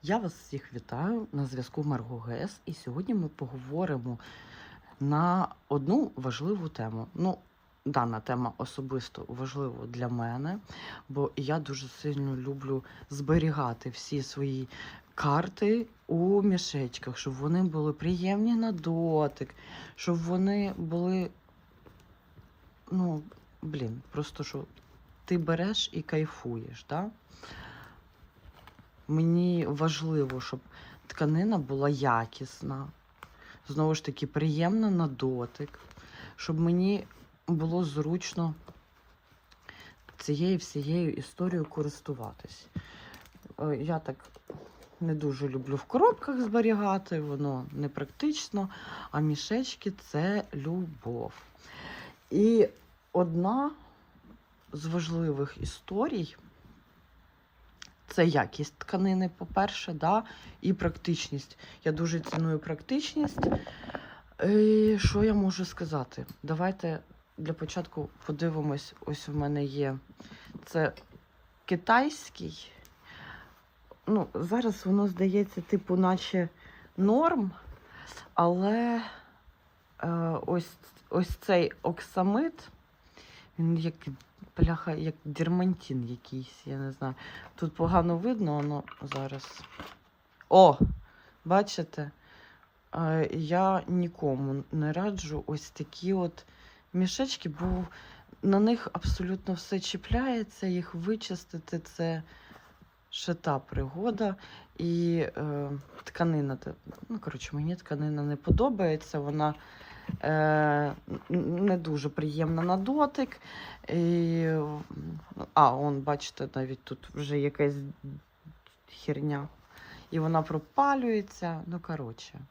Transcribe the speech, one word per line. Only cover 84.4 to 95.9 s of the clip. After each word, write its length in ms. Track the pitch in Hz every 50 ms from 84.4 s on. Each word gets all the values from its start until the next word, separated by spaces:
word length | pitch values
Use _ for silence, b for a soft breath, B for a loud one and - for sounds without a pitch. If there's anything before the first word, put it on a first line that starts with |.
| - - _
бляха, 360 | - - 160 165 160 - 175 156
як 220 | 151 156 160 151 - _
дермантин 840 | 151 147 - 165 170 175 180 180 190 180 165 - - 135 131 120 117
якийсь, 540 | 123 120 _ - - 131 131 - - - -
я 100 | 143 135
не 160 | 135 135 135 135
знаю. 220 | - 139 131 135 B B B B B B B B
Тут 200 | - 175 160 -
погано 420 | - 165 165 180 180 170 175 170
видно, 400 | 165 180 233 254 220 202 160 147
воно 260 | 147 143 147 147 143 - - - - 147
зараз. 600 | 139 135 135 135 135 139 135 - - - - - - - - - - - - _ _ _ _ _ _ _ _ - _
О, 300 | - 185 190 165 139 - - - - - B B B B B B B B _
бачите? 640 | 160 175 196 208 202 - - 165 - - - 151 143 - B B B B B B B B B B B _ _ _ _ -
Е, 340 | 160 165 160 160 160 156 - -
я 500 | 156 160 151 170 180 190 190 190 180 - -
нікому 760 | 175 180 175 170 170 - - 147 135 127 139 135 135 139 139 - -
не 200 | 160 151 151 151
раджу 520 | 170 190 208 202 185 170 156 151 151 -
ось 240 | - 156 151 - -
такі 420 | - - 151 147